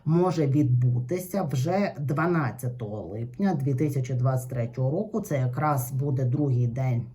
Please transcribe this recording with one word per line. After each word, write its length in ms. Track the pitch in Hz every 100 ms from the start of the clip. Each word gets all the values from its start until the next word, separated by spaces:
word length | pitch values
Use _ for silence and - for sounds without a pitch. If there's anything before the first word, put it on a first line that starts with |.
| 151
може 420 | 165 180 165 139
відбутися 960 | 143 123 123 123 - - 180 175 202
вже 520 | 165 135 151 180 302 -
дванадцятого 1040 | 143 151 170 170 127 - 127 - 104 104
липня 520 | 85 107 120 - 196
дві 200 | 156 135
тисячі 400 | 127 151 131 127
двадцять 360 | 123 127 131 -
третього 420 | 120 113 - 131
року. 300 | 165 214 220
Це 160 | 202 143
якраз 540 | 127 123 151 139 -
буде 340 | 135 143 131 123
другий 420 | 147 143 123 120
день 380 | 120 127 120 -